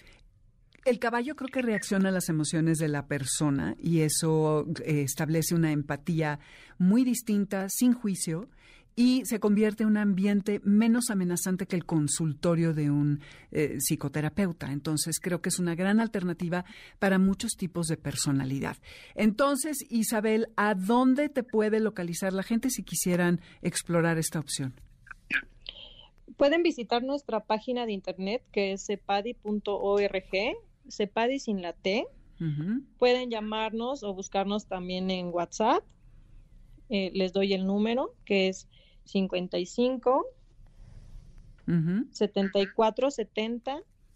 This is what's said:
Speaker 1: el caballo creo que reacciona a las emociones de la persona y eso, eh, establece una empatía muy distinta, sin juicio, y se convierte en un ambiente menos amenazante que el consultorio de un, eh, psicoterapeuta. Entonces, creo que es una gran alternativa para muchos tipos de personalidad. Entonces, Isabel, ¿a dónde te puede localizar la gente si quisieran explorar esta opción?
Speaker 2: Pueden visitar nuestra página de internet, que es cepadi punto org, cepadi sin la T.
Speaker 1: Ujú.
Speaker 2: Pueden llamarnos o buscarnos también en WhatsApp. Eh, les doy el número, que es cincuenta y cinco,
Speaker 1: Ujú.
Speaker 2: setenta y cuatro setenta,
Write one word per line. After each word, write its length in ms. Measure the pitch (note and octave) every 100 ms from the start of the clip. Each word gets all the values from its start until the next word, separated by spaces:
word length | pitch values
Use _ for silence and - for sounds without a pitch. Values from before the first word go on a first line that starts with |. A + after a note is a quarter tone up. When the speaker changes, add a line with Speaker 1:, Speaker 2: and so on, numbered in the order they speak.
| - - - _ _ _ _ _ B3+
Speaker 1:
el 140 | A#3+
caballo 360 | A#3 A#3+ B3 D4
creo 140 | B3+
que 140 | C4
reacciona 460 | A#3+ G3+ - G3 F#3+
a 20 |
las 180 | F#3 F3
emociones 480 | D#3 D3 E3 E3 D#3
de 100 | D#3
la 200 | C#3+ C#3
persona 680 | C#3+ C3 - D3+ C#3 - -
y 220 | E3 E3
eso, 680 | D#3 - D#3+ D#3 D#3 D3+ - - -
eh, 160 | D3
establece 540 | C3+ - D3+ D#3+ D#3 E3+
una 160 | D#3+
empatía 680 | D3 D3 C#3+ - D#3+ D#3 D3 - - - -
muy 260 | F3+ A#3
distinta, 640 | B3+ A#3 - G3+ G3 G3 G3
sin 240 | - B3
juicio, 540 | A#3+ G3+ F3 - D#3+ B3+ - - - _ -
y 280 | B3 C4
se 160 | G3+ G#3+
convierte 440 | G#3+ G#3 G#3+ G#3+
en 60 | G#3+
un 80 | G#3
ambiente 640 | G3+ F#3 G#3 G3+ G3+ G#3 G3+
menos 440 | G#3 A3+ A#3+ A#3+
amenazante 580 | G3 F3 F3 F#3+ F#3 F#3+
que 100 | F3+
el 80 | -
consultorio 880 | D#3+ D3 - D#3+ C3+ F3 E3 E3
de 160 | D#3 D3
un, 300 | D3 D3 D3 - - -
eh, 260 | - D3 C3+
psicoterapeuta. 960 | - D#3 C#3 D3+ D3+ - F#3 E3 C3+
Entonces, 480 | C#3+ D#3 D#3 E3 D#3
creo 200 | F#3 E3+
que 60 | F#3
es 100 | F3+
una 140 | F3
gran 280 | E3 F#3+ G#3+
alternativa 640 | A3+ G3+ F3+ E3+ F3 F3+ F3+ - - -
para 200 | G3 F#3+
muchos 340 | F#3+ F#3+ A#3
tipos 340 | - F#3 E3+ D#3+
de 80 | D#3+
personalidad. 800 | C#3+ C#3+ D3 C#3 C3+ C3+ - C#3+ - - - -
Entonces, 680 | G#3+ G#3 C#4 C#4 D#4 C#4 -
Isabel, 600 | A#3 G#3+ A3 A3 A3 A3+ -
¿a 180 | G#3 F#3+
dónde 540 | F#3 A#3+ B3+ C4 D4
te 140 | C4+
puede 360 | - A3 G#3+ A3
localizar 540 | G#3+ G#3 F3 E3+ F#3+
la 100 | F#3+
gente 260 | - A3+ C4
si 140 | -
quisieran 560 | - E3 F3+ F3 F3 F3 - -
explorar 560 | F3 - - E3+ E3+ D#3+
esta 200 | D#3 E3
opción? 360 | - - C3 - - - - - - - - - - - - - - _ - -
Speaker 2:
Pueden 260 | C#4+ E4
visitar 400 | E4+ B3 G#3+ A#3+
nuestra 440 | C4 C#4+ - A3 -
página 400 | G#3+ B3+ B3 A#3
de 80 |
internet, 500 | F#3+ F#3 F3+ F#3+ B3 -
que 220 | G#3 G3
es 120 | G3 -
cepadi 480 | G3+ - G3+ A3+
punto 460 | A#3+ G#3 G#3 G#3 G3
org, 800 | G3 G3+ G3+ F#3+ - F#3+ A#3+ A4+ - _ -
cepadi 500 | - G3+ A3+ A#3+ C#4
sin 220 | - G3
la 100 | E3+
T. 340 | - F#3+ A3 A4+ - - -
Speaker 1:
Ujú. 400 | E3 D3 F3 B3+ - -
Speaker 2:
Pueden 320 | B3 B3+ B3
llamarnos 760 | A3 G#3+ A3 A3 A3 A#3+ C#4
o 100 | G3+
buscarnos 520 | F#3 G3 G3 G3 G#3 -
también 440 | F#3 F3+ F#3 F#3+
en 180 | F#3 F3
WhatsApp. 560 | E3+ E3+ - A3 F4 - - - - - - - - - - -
Eh, 220 | G3+ F#3+
les 180 | F#3+ F#3
doy 220 | G3 G3
el 120 | F#3+ F#3+
número, 480 | G3+ A3 A#3+ G4+ - -
que 240 | G3 F#3+
es 180 | F#3 - - - - -
cincuenta 520 | G3 F#3 F3+ F3+ F3+
y 80 | F3
cinco, 580 | - B3 B3+ B3 C#4 B4+ - - - - - - - - - - - - - -
Speaker 1:
Ujú. 380 | E3+ D#3+ G3 D4
Speaker 2:
setenta 480 | - G#3 G3+ G3 G3+
y 80 | G3
cuatro 420 | - A3 A3 C4+
setenta, 720 | C4 G#3 G#3+ A3+ A#3+ - C#4+ - _ -